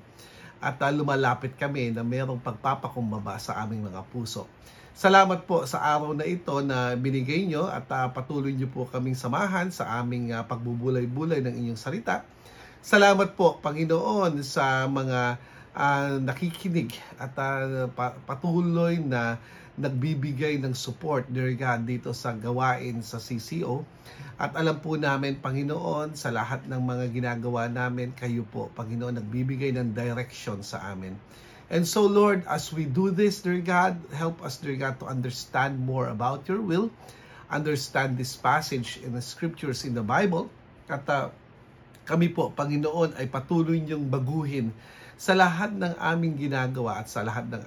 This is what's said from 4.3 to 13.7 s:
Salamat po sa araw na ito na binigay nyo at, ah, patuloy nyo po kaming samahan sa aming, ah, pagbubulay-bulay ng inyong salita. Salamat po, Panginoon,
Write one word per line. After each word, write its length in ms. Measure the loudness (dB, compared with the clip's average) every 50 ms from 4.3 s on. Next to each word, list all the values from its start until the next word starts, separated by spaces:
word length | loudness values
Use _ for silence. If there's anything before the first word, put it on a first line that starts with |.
| -8 -10 -10 -12 -16 -20 -20 -20 -20 -20 -20 -20 -8
Salamat 480 | 2 6 8 10 10 10 8 6 0 0
po 220 | 2 2 2 2
sa 160 | 0 -2 0 2
araw 320 | 4 4 2 2 0 -2
na 80 | -2 -2
ito 320 | -2 -2 -4 -2 -2 0 0 0
na 320 | 2 2 2 2 0 0
binigay 560 | 0 0 0 0 0 0 0 0 0 2 2
nyo 160 | 0 0 0
at, 240 | 0 -2 -6 -6 -4
ah, 180 | -2 0 0 0 -2
patuloy 400 | -4 -6 -4 -2 -2 0 0 0
nyo 160 | -2 -2 -2
po 160 | -2 -4 -6
kaming 320 | -4 -4 -4 -2 -2 -2 -2
samahan 560 | -2 -2 0 0 0 2 2 0 0 -2 -2
sa 240 | -4 -4 -2 -2 -2
aming, 320 | -2 -2 -2 -2 -2 -2
ah, 160 | -4 -4 -4
pagbubulay-bulay 960 | -4 -4 -4 -4 -4 -4 -2 0 0 2 2 0 0 -2 -2 0 2 2 2 0
ng 160 | 0 -2 -2 -4
inyong 140 | -4 -4 -4
salita. 420 | -6 -6 -6 -4 -2 -2 -2 -2 -4 -8 -18 -20 -20 -20 -20 -20 -20 -20 -20 -20
Salamat 560 | -2 4 6 8 10 10 8 8 4 2 2
po, 240 | 6 6 6 6 4
Panginoon, 800 | -2 -4